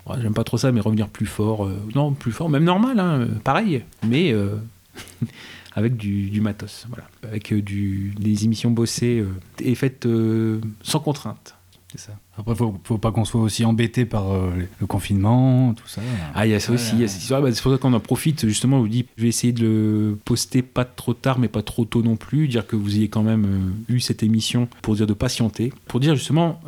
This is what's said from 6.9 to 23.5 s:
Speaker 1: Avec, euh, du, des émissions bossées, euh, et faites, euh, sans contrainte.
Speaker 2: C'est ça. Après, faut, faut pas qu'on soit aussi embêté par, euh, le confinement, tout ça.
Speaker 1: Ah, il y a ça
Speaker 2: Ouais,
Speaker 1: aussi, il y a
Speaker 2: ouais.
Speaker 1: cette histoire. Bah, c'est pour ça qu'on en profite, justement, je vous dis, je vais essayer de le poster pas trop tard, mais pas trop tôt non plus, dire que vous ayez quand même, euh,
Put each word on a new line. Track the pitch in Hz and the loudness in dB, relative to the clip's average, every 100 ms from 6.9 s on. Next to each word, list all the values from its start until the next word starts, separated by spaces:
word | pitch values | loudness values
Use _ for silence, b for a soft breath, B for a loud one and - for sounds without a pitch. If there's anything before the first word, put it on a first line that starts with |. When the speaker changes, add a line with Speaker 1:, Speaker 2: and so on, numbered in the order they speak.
| 123 - _ | -16 -16 _
Speaker 1:
Avec, | 107 107 - | -10 -10 -2
euh, | 107 | -2
du, | 101 101 98 98 98 101 | -2 -2 -2 -2 -4 -2
des | 107 104 | 0 2
émissions | 110 110 120 | 2 0 0
bossées, | 117 117 - 120 117 | 2 0 0 0 0
euh, | 101 92 - - | -2 -6 -12 -6
et | - | -2
faites, | 120 135 131 120 | 0 -2 -2 0
euh, | 113 113 113 110 110 110 107 | 2 2 2 0 -2 -6 -10
sans | - 156 | -4 -2
contrainte. | 156 135 113 113 - - _ _ _ | -2 -4 -6 -14 -18 -20 _ _ _
Speaker 2:
C'est | - - | -20 -18
ça. | 104 - - | -20 -16 -10
Après, | 107 | -6
faut, | 113 117 95 | -2 -2 -2
faut | - 110 | -4 -2
pas | 113 | 0
qu'on | 113 107 | 0 0
soit | 120 | 2
aussi | 110 - 113 | 2 2 2
embêté | 113 113 127 120 | 2 2 0 0
par, | 110 98 | 0 0
euh, | 95 92 90 90 - | 0 0 -2 -4 -6
le | 98 | -4
confinement, | 92 - 98 101 123 131 127 127 | -2 0 2 4 4 6 4 4
tout | 110 - | 0 -6
ça. | - 117 113 78 | -8 -6 -4 -4
Speaker 1:
Ah, | 85 107 | 0 2
il | |
y | |
a | 104 | 2
ça | 101 | 2
Speaker 2:
Ouais, | 120 | 0
Speaker 1:
aussi, | 117 | 2
il | 110 | 2
y | |
a | |
Speaker 2:
ouais. | 113 | 0
Speaker 1:
cette | 95 | -2
histoire. | - 135 | -2 2
Bah, | 139 | 2
c'est | 113 | 2
pour | 131 | 2
ça | 135 | 2
qu'on | 135 | 4
en | 117 | 2
profite, | - 123 160 143 110 | 2 0 0 0 0
justement, | 104 123 135 | 2 2 4
je | |
vous | 107 | 2
dis, | 117 120 - | 0 -4 -2
je | |
vais | 117 | 0
essayer | 110 123 | 2 0
de | 120 | 2
le | 113 110 107 107 107 104 | 2 4 2 2 0 -2
poster | - 120 - 131 | -2 -2 0 -2
pas | 127 - 127 | -2 -2 -4
trop | - - | -4 -6
tard, | 117 135 127 | -2 0 0
mais | 113 | 0
pas | 110 | -2
trop | - - | -4 -4
tôt | 110 120 | 0 0
non | 113 110 | 2 0
plus, | - 143 151 | -2 0 0
dire | 113 104 | 0 -2
que | |
vous | 110 101 104 | -2 0 0
ayez | 107 | 0
quand | 113 | 2
même, | 110 110 | 2 2
euh, | 101 | 2